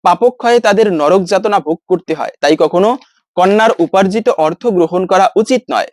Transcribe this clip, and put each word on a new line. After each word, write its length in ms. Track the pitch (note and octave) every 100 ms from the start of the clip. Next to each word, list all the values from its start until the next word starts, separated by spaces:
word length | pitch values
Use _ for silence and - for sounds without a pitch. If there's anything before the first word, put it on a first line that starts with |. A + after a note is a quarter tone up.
পাপক্ষয়ে 580 | F#3 F3 A#3+ - A#3+ A#3+
তাদের 320 | A3+ G3+ G#3+
নরক 320 | E3 D3 F#3+
যাতনা 340 | F3+ F#3+ G#3 G3+
ভোগ 200 | D3+ E3 _
করতে 260 | F3+ -
হয়। 160 | D#3 A#2 _
তাই 160 | C#3+ D#3
কখনো 420 | D#3 F3 G#3 B3 _ _ _
কন্যার 360 | - F#3 G#3 A3+ A#3+
উপার্জিত 500 | E3+ G3 F#3+ G#3+ -
অর্থ 380 | - D#3 E3+ A#3+
গ্রহণ 400 | F#3 D#3+ F3+ F#3
করা 240 | F#3+ F#3+ G3
উচিত 260 | A3+ B3+ -
নয়। 160 | A2+ -